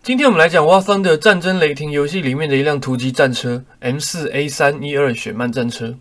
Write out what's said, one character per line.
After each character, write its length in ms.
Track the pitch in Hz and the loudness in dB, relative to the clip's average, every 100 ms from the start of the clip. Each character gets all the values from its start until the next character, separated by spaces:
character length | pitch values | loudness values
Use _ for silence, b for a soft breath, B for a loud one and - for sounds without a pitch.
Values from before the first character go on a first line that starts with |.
今 160 | - 254 | -2 2
天 80 | 285 | 4
我 60 | |
们 80 | 175 | 4
来 80 | 165 | 4
讲 180 | 170 156 | 4 6
War 160 | 190 | 4
Thunder 340 | 190 196 190 156 | 4 0 2 4
战 240 | 220 185 | 4 2
争 200 | 180 185 | 0 0
雷 120 | 156 | 0
霆 200 | 143 151 | -2 -4
游 120 | 147 | -2
戏 160 | 143 185 | -2 -2
里 140 | 139 | -4
面 140 | 135 156 | -2 0
的 80 | 135 | 0
一 80 | |
辆 160 | 147 143 | 0 -2
突 160 | 131 123 | -4 -4
击 160 | 131 | -2
战 200 | 127 135 | 0 0
车 300 | 120 123 123 b b | 0 -6 -6 b b
，M 220 | 127 139 | -6 -6
四 280 | - 175 151 | -6 -6 -6
A 180 | 139 147 | -4 -6
三 340 | 143 143 147 | 0 0 0
一 140 | 143 143 | -4 0
二 180 | 139 | 0
雪 160 | 113 107 | -2 -8
曼 200 | 104 123 | -6 -4
战 180 | 123 120 | -2 -4
车。 240 | - 117 131 | -6 -10 -12